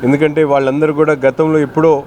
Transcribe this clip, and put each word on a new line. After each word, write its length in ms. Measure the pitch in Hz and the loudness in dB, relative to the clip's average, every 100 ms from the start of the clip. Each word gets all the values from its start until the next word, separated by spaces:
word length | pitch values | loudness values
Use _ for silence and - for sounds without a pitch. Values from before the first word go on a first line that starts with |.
| 127 | 0
ఎందుకంటే 360 | 143 151 147 156 | 0 0 0 0
వాళ్ళందరూ 400 | 139 135 139 156 147 | 0 0 -2 -2 0
కూడా 140 | 156 147 135 | 0 2 0
గతంలో 320 | 131 156 156 143 | 0 0 0 0
ఎప్పుడో 260 | 156 160 147 | 0 2 0